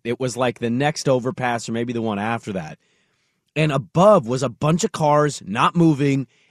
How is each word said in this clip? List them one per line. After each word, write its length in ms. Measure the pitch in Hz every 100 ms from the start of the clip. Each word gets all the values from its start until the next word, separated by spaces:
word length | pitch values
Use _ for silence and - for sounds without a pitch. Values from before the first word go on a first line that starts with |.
It 160 | 117 120
was, 160 | 127 120
like, 240 | 123 -
the 100 | 117
next 380 | 120 147 - 147
overpass 600 | 127 123 110 127 120 -
or 40 |
maybe 200 | 113 120
the 80 | 117
one 200 | 110 101
after 320 | 107 117 -
that. 260 | 95 78 - _ _ _ _ _ _ _ 147
And 160 | 156
above 560 | 139 - 160 202 196 113
was 160 | 127
a 40 | 135
bunch 360 | - 151 170
of 80 | -
cars 500 | - 151 147 151 -
not 300 | 92 113 165
moving 540 | 170 165 139 143 139 127 _ _